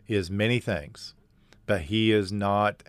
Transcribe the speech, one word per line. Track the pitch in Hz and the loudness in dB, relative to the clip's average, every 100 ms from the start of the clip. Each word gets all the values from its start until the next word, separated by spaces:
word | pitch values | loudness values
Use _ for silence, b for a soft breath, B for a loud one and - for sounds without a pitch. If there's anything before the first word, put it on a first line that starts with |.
| - | -2
is | 104 87 | -2 0
many | 101 110 120 | 0 0 0
things, | 117 85 71 - - - _ b b b - | -2 -4 -6 -16 -20 -20 _ b b b -2
but | 98 | -2
he | 78 110 110 | 0 2 4
is | 107 95 | 2 0
not | 104 98 101 104 - | -2 0 2 0 -2